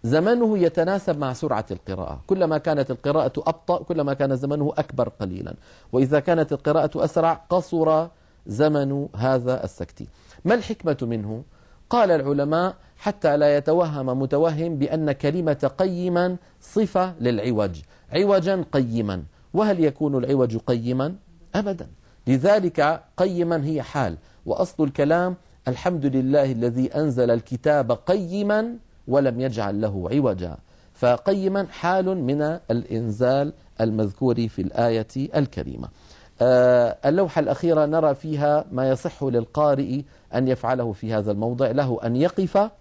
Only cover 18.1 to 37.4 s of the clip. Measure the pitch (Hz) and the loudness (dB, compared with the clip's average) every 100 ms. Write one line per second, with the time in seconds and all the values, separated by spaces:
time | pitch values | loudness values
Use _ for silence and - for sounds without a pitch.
18.1 | 156 202 196 170 190 160 143 120 113 104 | 0 4 4 2 -2 0 0 0 0 -2
19.1 | 92 73 _ _ 175 214 185 151 139 151 | -4 -8 _ _ 0 2 2 2 0 -2
20.1 | 135 123 139 123 113 - 123 117 127 143 | 0 0 2 2 0 -2 -2 0 -2 -2
21.1 | 190 - - - 190 202 180 - - _ | -6 -20 -20 -6 -4 -2 -6 -12 -20 _
22.1 | - 123 131 170 208 180 - 147 165 - | -8 0 2 4 4 2 2 2 0 -6
23.1 | - 185 175 170 165 143 151 120 147 110 | -2 0 0 0 0 0 -4 -4 -2 -2
24.1 | 80 - - - - 180 - 147 - 143 | -4 -14 -14 -6 -2 -2 0 -2 0 2
25.1 | 170 180 175 _ _ - 123 180 170 139 | 2 0 -4 _ _ -6 -4 -2 -2 0
26.1 | 131 131 143 135 120 120 120 131 143 151 | 0 2 2 2 0 -2 0 -2 0 -2
27.1 | 123 120 117 - 123 156 147 127 117 - | 2 2 2 -2 -2 2 2 2 -2 0
28.1 | 202 170 196 202 214 226 240 - - - | -2 -2 -2 0 0 -2 -8 -18 -18 0
29.1 | 135 139 117 131 113 101 104 107 98 87 | 2 2 0 -4 -2 -2 -2 -2 -4 -2
30.1 | 135 131 92 87 71 _ - _ - 123 | 0 0 -2 -6 -10 _ -20 _ 0 2
31.1 | 120 - 196 190 196 196 - 170 190 185 | 2 0 0 0 -2 -4 -4 -2 0 0
32.1 | 185 127 147 151 170 - 117 117 113 117 | -2 -2 0 -2 -4 -4 -4 -2 -4 -4
33.1 | 104 123 135 147 - - - 113 110 104 | 0 2 2 -2 -8 -18 -4 -2 0 -2
34.1 | - 131 120 113 - 90 - 117 113 110 | 0 0 0 -2 -4 -4 0 0 0 -4
35.1 | 131 139 151 135 - 65 58 62 - - | -6 -2 -2 -2 -4 -8 -10 -14 -16 -20
36.1 | - - _ 120 127 123 123 120 - 135 | -20 -20 _ 4 6 6 6 2 0 0
37.1 | 170 180 - | 2 0 0